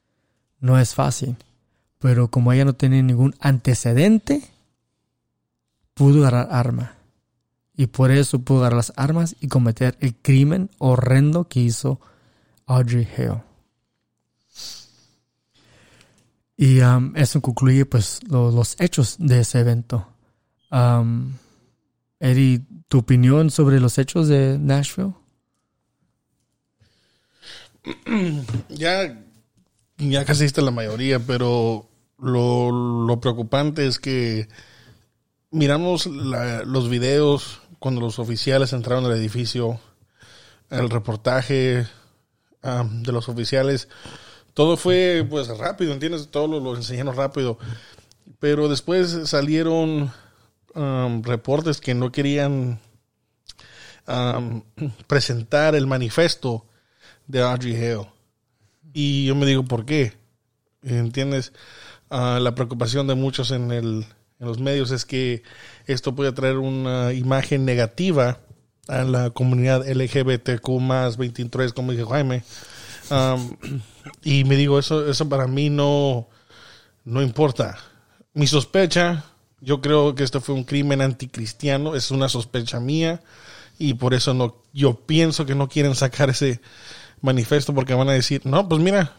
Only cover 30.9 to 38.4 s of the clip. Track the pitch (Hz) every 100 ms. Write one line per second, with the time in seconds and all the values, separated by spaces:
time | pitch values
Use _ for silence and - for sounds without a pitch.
30.9 | 110 131 131 120 123 123 120 113 110 -
31.9 | _ _ _ 127 123 123 120 123 123 123
32.9 | 117 117 120 123 117 110 139 147 156 139
33.9 | 123 135 127 120 110 107 - - _ -
34.9 | _ _ _ _ _ _ 156 139 147 175
35.9 | 175 185 143 135 123 123 117 120 131 120
36.9 | 123 127 143 151 143 - - _ - 131
37.9 | 127 117 117 113 113